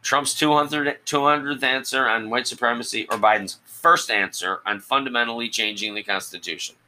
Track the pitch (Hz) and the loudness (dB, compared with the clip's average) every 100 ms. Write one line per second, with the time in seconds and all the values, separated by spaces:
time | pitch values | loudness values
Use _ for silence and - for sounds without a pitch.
0 | - 139 135 - 151 147 147 151 143 - | 2 0 0 0 4 4 2 0 -2 -4
1 | - 147 143 147 139 139 131 131 131 131 | -2 2 4 2 0 -2 0 0 -2 0
2 | 127 113 110 120 120 - 120 117 113 117 | 2 2 0 -2 -2 0 0 0 -4 -6
3 | - 113 107 107 98 - _ - 170 170 | -4 2 4 4 0 -12 _ 0 4 4
4 | - 107 95 - 90 95 - 101 - 135 | 4 0 0 -4 -4 -4 -4 -6 0 -2
5 | 135 120 117 117 117 - 107 104 107 104 | 0 -2 -2 -2 -6 -2 -4 -4 -6 -8
6 | 101 95 - 90 90 80 - _ | -4 -4 -4 -14 -10 -8 -10 _